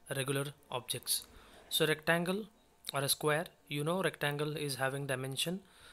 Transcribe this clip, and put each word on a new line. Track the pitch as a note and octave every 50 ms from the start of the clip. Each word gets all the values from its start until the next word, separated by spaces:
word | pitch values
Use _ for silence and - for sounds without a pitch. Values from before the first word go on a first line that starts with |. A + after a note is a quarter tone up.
| - - C3+
regular | C3+ C3 C#3 C#3 C#3 C#3 C#3+ - - - -
objects. | - B2 - - - G#2 - - - - - - - - - - - - - -
So | - - D#3+
rectangle | D3+ D#3 D3+ - E3+ E3 E3+ F3 F3+ F#3 G#3+ G#3+ - - _ _ _ _ _ - - -
or | C#3
a | C#3 C3
square, | - - - D3+ D3 D#3 F3+ - - _ _ -
you | D3 D3 D3
know, | D#3+ F3 F#3+ F3+
rectangle | D3+ - - D3+ C#3+ D3 D3 D3+ D3+ D3
is | D#3 D3 C#3+ C3
having | C3+ C3+ C3 C3+ C#3 C#3+
dimension | C3+ C3 B2+ C3 C3 C3+ - - E3+ F3+ G3 - - - - - -